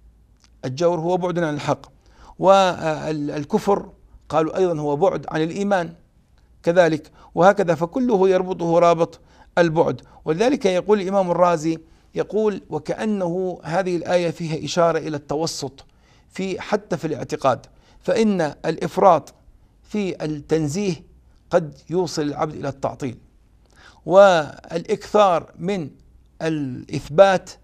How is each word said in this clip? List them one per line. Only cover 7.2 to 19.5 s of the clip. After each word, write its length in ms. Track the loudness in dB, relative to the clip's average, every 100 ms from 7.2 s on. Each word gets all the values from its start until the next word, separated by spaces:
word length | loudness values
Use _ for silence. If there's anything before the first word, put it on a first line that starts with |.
| -10
وهكذا، 400 | 4 4 4 0
فكله 540 | -2 -2 -2 0 2 4
يربطه 500 | 2 0 -4 0 4
رابط 420 | 4 4 0 -4 -20 -20 -6 0
البعد. 420 | 2 2 0 -2 -10 -10
ولذلك 420 | -6 0 0 2 0
يقول 340 | 0 2 0
الإمام 300 | 2 0 0
الرازي، 480 | 2 2 2 -2 -4 -10 _ _
يقول: 480 | -8 -4 0 0 -2 -6
"وكأنه 920 | -10 -6 -6 -4 -4 -4 -4 -6 -8
هذه 340 | -4 -4 -2 -4
الآية 340 | -2 0 0
فيها 340 | -4 -6 -6
إشارة 340 | -4 2 2 2
إلى 180 | -4 -8
التوسط 680 | -6 -6 -4 -6 -10 -12 -20 _ _ _ _
في، 320 | -8 -8 -8
حتى 360 | -4 -6 -4 -8
في 100 | -6
الاعتقاد، 600 | -8 -8 -2 0 0 -6 _ _ _
فإن 400 | -2 2 2 2
الإفراط 920 | -2 -4 -6 -4 -4 4 6 6 0 -16 -20